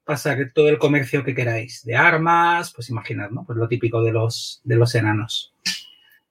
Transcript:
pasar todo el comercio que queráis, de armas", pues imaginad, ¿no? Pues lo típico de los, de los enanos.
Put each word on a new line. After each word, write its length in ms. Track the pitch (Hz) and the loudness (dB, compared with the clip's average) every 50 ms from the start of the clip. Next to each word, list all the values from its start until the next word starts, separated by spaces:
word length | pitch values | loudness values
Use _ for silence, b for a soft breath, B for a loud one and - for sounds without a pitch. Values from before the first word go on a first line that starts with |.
| _ - | _ -6
pasar 440 | 151 - - 156 135 131 139 131 - | -6 -2 -2 -2 -2 -2 -2 0 2
todo 140 | 156 151 151 | 4 4 4
el 100 | 151 - | 4 4
comercio 440 | 151 143 147 143 135 - - 143 123 | 4 4 4 2 2 2 0 -2 -2
que 120 | 139 123 | -2 -2
queráis, 480 | 131 123 117 117 113 117 - - - - | -2 -2 -2 -2 -4 -6 -8 -12 -12 -8
de 120 | 117 117 | -2 0
armas", 800 | 127 156 175 165 156 160 170 170 170 170 175 170 170 165 - - | 2 4 4 4 2 2 2 4 4 4 2 2 0 -2 -6 -10
pues 160 | - 120 - | -14 -10 -8
imaginad, 400 | 123 107 - - - - 104 101 | -8 -8 -6 -8 -8 -8 -8 -8
¿no? 160 | 113 - - | -10 -10 -8
Pues 120 | - 117 113 | -6 -4 -4
lo 100 | 113 110 | -2 -2
típico 340 | 123 117 - 113 117 113 | 0 -2 0 0 0 2
de 100 | 113 113 | 2 2
los, 500 | 110 113 110 113 - - - - - - _ | 2 0 0 0 -2 -4 -8 -12 -14 -10 _
de 120 | 127 120 | 0 4
los 200 | 117 120 117 - | 4 4 4 4
enanos. 580 | 113 107 107 107 104 110 113 - - - - _ _ B B B B B B B B B B B B _ _ | 2 2 2 0 -2 -2 -4 -6 -8 -8 -10 _ _ B B B B B B B B B B B B _ _